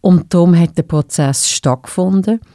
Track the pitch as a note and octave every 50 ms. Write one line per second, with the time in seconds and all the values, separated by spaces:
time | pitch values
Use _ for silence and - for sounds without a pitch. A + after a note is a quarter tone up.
0 | - F#3 F3+ E3+ - - - F3 E3+ F3+ F3 E3+ E3+ E3 - - D#3 - - D3+
1 | C#3+ - - - D3+ C#3 C#3 - - - - - - C#3 B2+ B2+ - - - -
2 | F3+ F#3 F#3+ G3 F#3 G#3+ A3 A3+ - _